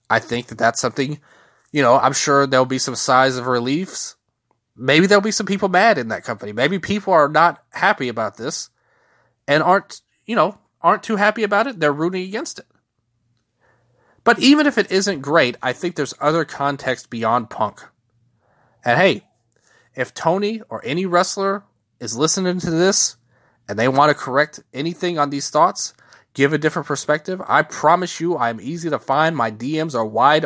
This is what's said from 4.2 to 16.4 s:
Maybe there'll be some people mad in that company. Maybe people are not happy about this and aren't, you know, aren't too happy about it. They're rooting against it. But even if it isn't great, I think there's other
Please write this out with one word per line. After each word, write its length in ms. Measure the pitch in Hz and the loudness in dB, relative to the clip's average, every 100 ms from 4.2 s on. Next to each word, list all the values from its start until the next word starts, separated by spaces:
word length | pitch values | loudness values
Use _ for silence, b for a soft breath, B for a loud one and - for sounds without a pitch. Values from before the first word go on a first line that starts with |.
| _ _ _ _ _ - | _ _ _ _ _ -6
Maybe 300 | 131 156 190 | 2 4 6
there'll 140 | 202 | 4
be 100 | 214 | 2
some 140 | 202 196 | -4 -4
people 220 | 196 196 | -2 2
mad 300 | 180 226 165 | 4 4 2
in 100 | 117 | -2
that 160 | 95 | -6
company. 300 | - 107 104 | -6 -8 -8
Maybe 260 | 104 147 190 | -2 0 0
people 320 | - 202 190 | -4 -4 2
are 160 | 170 147 | 4 4
not 340 | 151 - - _ | 4 2 0 _
happy 360 | - 190 208 123 | -2 0 0 -4
about 300 | 113 107 - | -4 -6 -6
this 320 | 127 - - _ _ _ _ _ _ _ - | -10 -10 -14 _ _ _ _ _ _ _ 0
and 160 | 151 | 2
aren't, 400 | 165 196 - - _ _ - | 4 2 0 -20 _ _ -4
you 120 | 226 | 0
know, 200 | 170 - _ _ | 0 -2 _ _
aren't 220 | 170 208 | 0 0
too 140 | - 202 | -2 0
happy 260 | 208 220 | 0 0
about 240 | 208 202 262 | 0 0 0
it. 140 | 202 | 0
They're 100 | 151 | 0
rooting 320 | 143 175 185 | 0 -4 -4
against 360 | 185 214 - - | -6 -8 -10 -14
it. 60 | - _ _ _ _ _ _ _ _ _ _ _ _ _ _ _ | -20 _ _ _ _ _ _ _ _ _ _ _ _ _ _ _
But 160 | 226 - | 0 4
even 280 | 254 302 285 | 6 6 4
if 100 | 220 | 2
it 120 | - | 0
isn't 320 | 190 196 156 | 0 -2 -4
great, 360 | 131 160 123 - | 2 4 4 0
I 120 | 127 | -6
think 220 | 123 175 165 | -4 -6 -4
there's 180 | 135 - | -6 -2
other 240 | 147 165 | 0 0